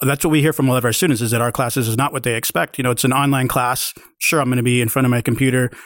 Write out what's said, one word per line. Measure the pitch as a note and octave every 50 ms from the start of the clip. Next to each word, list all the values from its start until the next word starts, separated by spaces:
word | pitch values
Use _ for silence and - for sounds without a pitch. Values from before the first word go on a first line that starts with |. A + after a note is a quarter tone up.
that's | - C3+ C#3+ -
what | - D#3+
we | D#3 D3
hear | C#3 D#3+
from | C#3+ - C3+ C3
all | B2+
of | B2+ A#2+
our | A#2+
students, | A2 - F#3 E3 C3 G#2+
is | A#2+ A2
that | A#2 A#2
our | A#2+ A#2+
classes | - - B2+ A#2+ - C3+ A#2 A2+
is | A2
not | B2 C#3 D3
what | D3 C3+ -
they | B2 A2+
expect. | A2+ - - - D#3 D3+ - -
You | - B2+
know, | B2
it's | A#2+ - -
an | B2+
online | C3 C#3 C#3+ C#3 C#3 C3 C3 B2
class. | - C3 B2 B2 B2+ - - - - - - - _ -
Sure, | - - E3+ D3+
I'm | C3+ B2
gonna | B2+ B2
be | A#2 B2 A#2+ B2
in | A#2 A2+
front | - C3+ C3
of | B2
my | B2 A#2+
computer, | - - C#3 - C3+ C3 B2+ B2+ B2 A#2 - - -